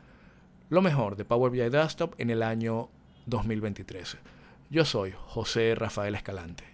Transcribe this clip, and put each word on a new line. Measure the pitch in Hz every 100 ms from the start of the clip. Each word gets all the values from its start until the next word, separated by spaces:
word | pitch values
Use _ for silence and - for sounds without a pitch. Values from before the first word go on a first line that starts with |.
| - - - - - - -
Lo | 170
mejor | 190 139 104 101
de | 101
Power | 120 127
B | 123
I | 120
Desktop | 143 156 - 170 -
en | 117
el | 113
año | 113 113 113 113 - - - - -
dos | 117
mil | 107 107
veintitrés. | 107 98 87 92 - - - - - - -
Yo | 156 151
soy | 113 95 - -
José | 117 107 117 113
Rafael | 113 110 104 101
Escalante. | 101 - 95 85 85 -